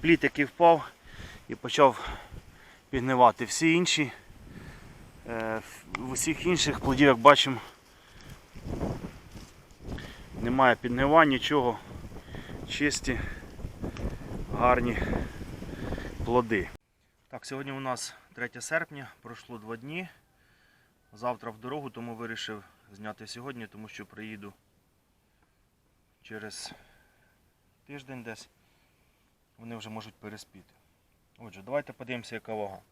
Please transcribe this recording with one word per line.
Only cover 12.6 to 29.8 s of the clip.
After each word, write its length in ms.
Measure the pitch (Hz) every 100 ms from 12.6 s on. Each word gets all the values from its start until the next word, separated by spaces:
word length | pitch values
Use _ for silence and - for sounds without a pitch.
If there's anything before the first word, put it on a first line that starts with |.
| -
чисті, 500 | - 147 - - 123 - - - - - - - - - - - - -
гарні 440 | - 123 123 120 113 - - - - - - - - - - - - -
плоди. 440 | 123 113 107 85 - _ _ _ _ _
Так, 180 | 123 -
сьогодні 260 | 135 139
у 80 | 135
нас 360 | 135 123 - - -
третє 280 | - 120 120
серпня, 520 | - 160 165 147 123 -
пройшло 360 | 113 117 - 120
два 200 | 107 117
дні. 320 | 131 165 185 - _ _ _ _ _ _ _ _ _
Завтра 380 | 107 123 117 120
в 60 | 110
дорогу, 320 | 123 147 135
тому 260 | 113 117 113
вирішив 480 | 117 113 - 107 98 _ _
зняти 360 | 101 107 104 107
сьогодні, 400 | 120 127 123 110
тому 200 | 107 107
що 180 | - 104
приїду 480 | 107 110 107 101 98 _ _ _ _ _ _ _ _ _ _ _ _ _ _ _ _
через 520 | - 110 107 - - - - _ _ _ _ _ _ _ _ _ _
тиждень 360 | 143 135 131
десь. 260 | 117 110 - _ _ _ _ _ _ _ _ _ _ _
Вони 180 | 113
вже 140 | 117